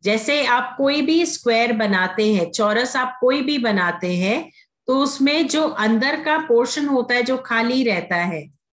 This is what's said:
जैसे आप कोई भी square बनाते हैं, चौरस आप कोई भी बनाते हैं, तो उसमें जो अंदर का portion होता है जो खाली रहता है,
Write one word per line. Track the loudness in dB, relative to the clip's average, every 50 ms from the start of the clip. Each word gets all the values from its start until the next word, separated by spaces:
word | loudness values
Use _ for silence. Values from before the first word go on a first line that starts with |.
| _
जैसे | 0 0 0 0 0 0 0 2
आप | 2 2 0 0 -2 -4 -2
कोई | 0 0 2 0
भी | 0 2 2 2 2
square | 0 -2 -2 0 0 2 2 2 2 0
बनाते | 0 0 0 2 0 0 0 0 0 2 2 4
हैं, | 2 0 -2
चौरस | -2 0 0 2 2 0 0 -2 -2
आप | -2 -4 -4 -4 0
कोई | 2 2 2 2
भी | 0 -2 -2 -2
बनाते | 0 0 0 0 0 -2 -2 -4 -4 -4 -2
हैं, | -2 0 0 -2 -2 -4 -8 _ _ _ _ _ _ _ -2
तो | 0 0
उसमें | 2 0 0 0 0 2 2 2 0 0
जो | 0 0 0 -2
अंदर | -2 -2 0 2 2 2 2 0 -2 -2 -2
का | -2 -2 -2
portion | 0 2 2 2 2 0 -2 -4 -2
होता | 0 0 0 0 0 0
है | -2 0
जो | 0 -2 -4
खाली | -2 -4 -2 -2 0 0 0 0 0
रहता | 0 0 -2 -2 -2 -2
है, | -2 -2 -2 -4 -6 -10 -12 _ _ _ _